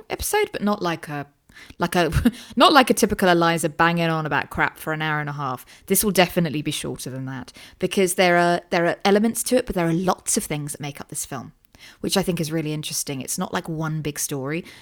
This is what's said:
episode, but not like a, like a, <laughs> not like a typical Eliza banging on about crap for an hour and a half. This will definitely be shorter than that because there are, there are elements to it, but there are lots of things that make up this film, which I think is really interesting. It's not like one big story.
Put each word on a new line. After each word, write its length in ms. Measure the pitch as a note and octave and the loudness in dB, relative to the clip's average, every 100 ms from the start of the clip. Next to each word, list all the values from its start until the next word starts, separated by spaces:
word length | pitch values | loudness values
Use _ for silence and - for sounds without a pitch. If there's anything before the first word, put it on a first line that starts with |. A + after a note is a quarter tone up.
| - | -10
episode, 400 | - - G#4 G#4 | -8 -2 -2 -2
but 80 | - | -2
not 200 | G3+ G#3 | -2 -2
like 280 | F3 D#3+ - | -2 -6 -8
a, 180 | D3 C#3 _ _ - - - | -12 -12 _ _ -20 -18 -6
like 180 | F3 F3+ | -2 2
a, 160 | E3+ - A#3+ - | 2 2 0 0
<laughs> 160 | - - | -4 2
not 160 | E4 | 6
like 180 | D4+ B3+ | 6 6
a 40 | |
typical 340 | A#3+ G#3 G#3 F#3 | 4 0 2 4
Eliza 400 | F3 E3 E3 E3 | 4 4 2 0
banging 400 | D3 E3+ E3+ E3 | 2 2 2 0
on 160 | D#3+ D#3 | 0 -2
about 240 | D3 - | -4 -2
crap 280 | - D3+ - | -2 -2 -2
for 160 | - | -6
an 80 | D#3 | -4
hour 180 | D#3 D3+ | -2 -2
and 100 | D3 | -4
a 40 | |
half. 320 | D3 C#3 B2+ - - - | -6 -6 -8 -12 -12 -2
This 160 | F#3+ | 0
will 80 | A3 | 2
definitely 500 | F#3 F3 - E3+ D3+ | 4 4 4 0 0
be 100 | D3+ | -4
shorter 380 | C#3+ C#3 C3 - | -6 -6 -8 -10
than 160 | C3 C3 | -10 -10
that 260 | C3 - - - - | -10 -14 -18 -20 -4
because 340 | F#3 - F#3 - | -2 2 2 4
there 220 | F3+ F3 | 4 6
are, 240 | F3 F3 - | 4 2 0
there 160 | F3+ E3+ | 0 0
are 100 | - | 0
elements 400 | G3+ G3+ A3+ - | 2 4 4 0
to 140 | - B3+ | 0 0
it, 80 | - | 2
but 100 | F#3 | 0
there 120 | E3 | 0
are 60 | |
lots 440 | E3 F#3 - - - | 2 0 0 -2 -2
of 60 | - | -2
things 260 | D3+ D3 | -6 -6
that 60 | - | -8
make 200 | C#3+ - | -10 -12
up 80 | - | -12
this 160 | - - | -12 -10
film, 260 | C3 G#2 - _ - - - | -10 -12 -18 _ -20 -20 -10
which 160 | G3 G3 | -2 0
I 60 | |
think 160 | F#3+ E3+ | 0 -2
is 120 | D3+ | -4
really 200 | D#3+ D3+ | -4 -4
interesting. 480 | D3+ D3+ D3+ - C#3 | -6 -6 -6 -6 -8
It's 180 | - - | -6 -6
not 140 | F#3 | -6
like 140 | F#3 F3 | -6 -6
one 340 | D#3 D#3 D#3 | -6 -4 -4
big 180 | D3 - | -6 -6
story. 440 | - D3 C3 D#3+ - - | -6 -6 -6 -6 -8 -18